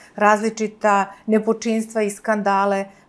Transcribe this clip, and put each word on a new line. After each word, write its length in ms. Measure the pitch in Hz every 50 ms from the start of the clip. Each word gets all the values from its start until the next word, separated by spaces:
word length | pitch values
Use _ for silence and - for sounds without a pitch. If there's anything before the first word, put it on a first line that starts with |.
| - - _
različita 960 | - 208 208 214 208 214 226 220 226 220 208 208 - - 214 202 202 190 196 - - _
nepočinstva 760 | - 214 220 214 220 226 220 - 233 220 226 220 220 - 226
i 80 | 214 202
skandale 760 | 208 - - - 214 214 202 202 196 196 196 202 196 196 196 196 - _ _